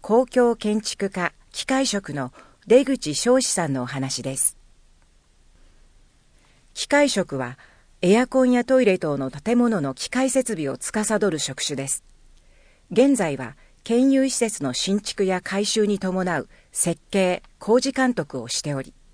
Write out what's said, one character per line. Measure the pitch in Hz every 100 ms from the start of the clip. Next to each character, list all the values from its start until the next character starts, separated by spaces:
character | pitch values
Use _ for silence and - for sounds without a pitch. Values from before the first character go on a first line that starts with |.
公 | - 226 254
共 | 254 240 233
建 | 208 214
築 | - - 196
課、 | 185 175 _ _
機 | - -
械 | 262 269
職 | 202 190
の | 139 131 - - _ -
出 | 247 254
口 | 262 151
彰 | 139 240 262
子 | 240
さ | - 160
ん |
の | 135
お | 123
話 | 135 135 -
で | 135 135
す。 | - - _ _ _ _ _ _ _ _ _ _ - _ - _ _ _ _ _ _ _ _
機 | - -
械 | 285 285
職 | 202 170 135
は、 | 123 131 - _ _ -
エ | 180 220
ア | 254
コ | 262
ン | 254
や | 247
ト | 240 262
イ | 220
レ | 185
等 | 160 143
の | 131
建 | 143 214 240
物 | 240 208
の | 139
機 | 131 -
械 | 254 262
設 | 262 254
備 | 180 139
を | 127
司 | - 214 214 214
る | 208 156
職 | - 131
種 | - 135
で | 135
す。 | - _ - - - _ _ _ _ -
現 | 196 277 247
在 | 165 131
は、 | 120 - - _
県 | - 233 269
有 | 269 262
施 | -
設 | 226 -
の | 139
新 | 123 - 208
築 | - - 190
や | 180
改 | - 196 208
修 | 220 208
に | 196
伴 | 185 185 180 156
う | - - _
設 | - 175 165 -
計、 | 196 180 180 - -
工 | - 247
事 | 269
監 | 269 254
督 | 240 143 131
を | 117
し | -
て | 147 139
お |
り、 | 127 _ _